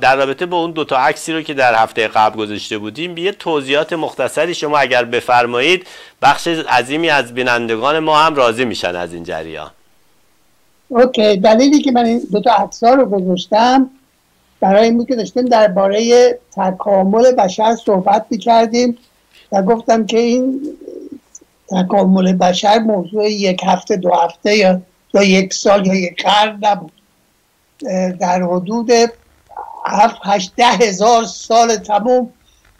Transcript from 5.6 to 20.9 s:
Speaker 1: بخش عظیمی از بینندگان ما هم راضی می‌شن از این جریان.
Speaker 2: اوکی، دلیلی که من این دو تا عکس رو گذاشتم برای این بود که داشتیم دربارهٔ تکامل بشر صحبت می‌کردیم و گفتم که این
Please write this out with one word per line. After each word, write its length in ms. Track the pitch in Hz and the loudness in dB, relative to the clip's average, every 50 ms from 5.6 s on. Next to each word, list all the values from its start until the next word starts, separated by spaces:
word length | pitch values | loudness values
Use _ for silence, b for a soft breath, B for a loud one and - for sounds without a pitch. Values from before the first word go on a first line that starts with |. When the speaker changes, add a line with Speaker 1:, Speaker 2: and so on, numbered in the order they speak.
| 131 160 185 180 185 B B B B B B _ | 0 0 0 -2 -2 B B B B B B _
Speaker 1:
بخش 260 | - 135 139 - - 170 | 0 2 2 2 -2 -4
عظیمی 600 | 165 160 147 - 127 123 120 123 143 160 170 165 | -4 -4 -2 0 0 0 0 0 -4 -2 0 0
از 240 | 147 139 123 120 120 | 0 0 0 -2 -4
بینندگان 680 | 127 123 127 120 117 117 113 113 110 117 139 151 160 | -4 -2 0 0 0 0 -2 -4 -2 0 0 0 0
ما 200 | 160 156 156 151 | 0 2 2 4
هم 160 | 156 160 151 | 2 2 2
راضی 300 | 139 123 117 110 117 131 | 2 2 2 2 0 -2
می‌شن 300 | 117 95 - - 87 87 | -4 -4 -4 -6 -6 -4
از 180 | 87 90 85 85 | -4 -8 -8 -10
این 100 | 85 85 | -12 -12
جریان. 480 | 85 85 80 80 82 78 76 78 78 - _ _ _ _ _ _ _ _ _ _ _ _ _ _ _ _ _ _ _ _ _ _ _ | -10 -10 -10 -10 -12 -12 -14 -16 -16 -20 _ _ _ _ _ _ _ _ _ _ _ _ _ _ _ _ _ _ _ _ _ _ _
Speaker 2:
اوکی، 500 | 262 233 254 254 - - 214 214 208 185 | 2 4 4 4 4 2 2 2 2 4
دلیلی 440 | 202 220 220 220 269 285 302 285 | 4 4 4 4 4 4 4 2
که 100 | - 285 | 2 2
من 140 | 247 240 240 | 0 2 2
این 220 | 226 233 233 - - | 0 0 -2 -4 -4
دو 100 | 185 208 | -4 -2
تا 120 | - 247 226 | 0 2 2
عکس 300 | 196 202 202 - - 226 | 2 0 -2 -6 0 2
رو 220 | 233 262 277 254 | 2 4 4 2
گذاشتم 840 | 196 202 196 180 185 180 175 - - 214 208 233 247 254 269 262 262 - _ _ _ _ _ _ _ _ _ _ _ _ _ | 2 0 -2 -2 -2 -2 -4 -4 -2 0 2 2 2 2 2 0 0 -4 _ _ _ _ _ _ _ _ _ _ _ _ _
برای 220 | 196 190 196 208 226 | -2 2 4 4 4
این 140 | 233 233 233 | 4 2 0
بود 100 | 240 233 | -2 -2
که 80 | 262 | -4
داشتیم 300 | 233 202 185 - 247 254 | -4 -4 -6 -4 -4 0
دربارهٔ 920 | 247 240 220 214 202 180 196 196 196 202 214 233 233 240 247 247 247 240 - - _ _ - | 2 2 4 4 2 2 0 0 0 0 0 2 4 4 6 6 4 2 0 -8 _ _ -4
تکامل 720 | 190 185 185 185 - 214 202 190 190 196 202 226 247 254 | -4 -4 -4 -4 -2 0 2 2 2 2 2 4 4 4
بشر 440 | 254 240 202 185 185 - 214 226 233 220 - | 4 4 0 0 0 0 0 0 0 0 0
صحبت 400 | 233 202 185 180 208 196 220 220 - | 0 0 0 2 0 0 0 0 -4
می‌کردیم 680 | 247 196 - 233 226 226 226 220 226 240 247 247 233 - _ _ _ _ _ b b b b b | -8 -4 0 2 2 2 2 2 0 0 0 0 -2 -4 _ _ _ _ _ b b b b b
و 100 | 214 196 | -2 -2
گفتم 440 | 190 196 233 226 226 - 226 226 220 | 0 0 0 0 0 0 0 0 0
که 120 | 190 233 226 | 0 0 0
این 440 | 233 240 240 254 254 262 262 269 285 302 - - - - | 0 2 0 0 0 -2 -4 -6 -8 -12 -14 -14 -18 -18